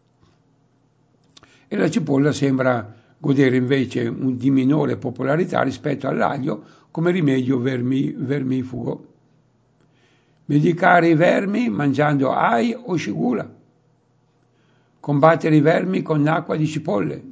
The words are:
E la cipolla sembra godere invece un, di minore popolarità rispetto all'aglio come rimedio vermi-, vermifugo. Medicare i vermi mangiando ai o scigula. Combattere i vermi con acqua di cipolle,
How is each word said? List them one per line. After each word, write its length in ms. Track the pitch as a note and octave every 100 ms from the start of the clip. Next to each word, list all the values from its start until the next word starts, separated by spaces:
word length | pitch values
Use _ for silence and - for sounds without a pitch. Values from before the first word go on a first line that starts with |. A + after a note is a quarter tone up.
| _ _ _ _ _ _ _ _ _ _ _ _ _ _ - _ _
E 80 | G#3
la 140 | F3
cipolla 420 | G#3+ D3+ C#3 C#3+
sembra 600 | C3 C#3 C3 B2+ A#2+ G#2 - _ _
godere 380 | D3 C#3 C3+ B2+
invece 500 | B2 C#3 A#2 B2+ A#2
un, 300 | - C3 B2
di 140 | B2+
minore 460 | C3+ C3 D3+ C#3 B2
popolarità 680 | C3 B2 C3 D3+ F3+ A#2+
rispetto 460 | B2+ - D3+ C3+ C3
all'aglio 560 | D3+ - - B2+ G#2+ - - _
come 200 | - E3+
rimedio 480 | F3+ D3+ C3 B2+ C3+
vermi-, 540 | A#2+ C3 B2 C3 D3
vermifugo. 920 | - C3+ C#3 C3 C3 B2+ B2 A#2 B2+ - _ _ _ _ _ _ _ _ _ _ _ _ _ -
Medicare 640 | D3 E3 E3+ F#3 F3+ E3
i 60 |
vermi 560 | D#3+ F3 - G3 G#3 A#3+
mangiando 640 | G3 C#3+ B2 D3 D3 C3
ai 440 | A#2+ E3+ A#3 A#3 A3+
o 180 | - F3
scigula. 520 | - F#3+ A#3+ A3 - - _ _ _ _ _ _ _ _ _ _ _ _ _ _
Combattere 580 | - C#3+ D#3+ E3 E3 D#3
i 40 |
vermi 420 | D3 F3 F3+ F#3
con 240 | - D#3 D3
acqua 300 | E3 E3+ F#3
di 100 | D#3
cipolle, 560 | D3+ - G3+ D#3+ C#3 -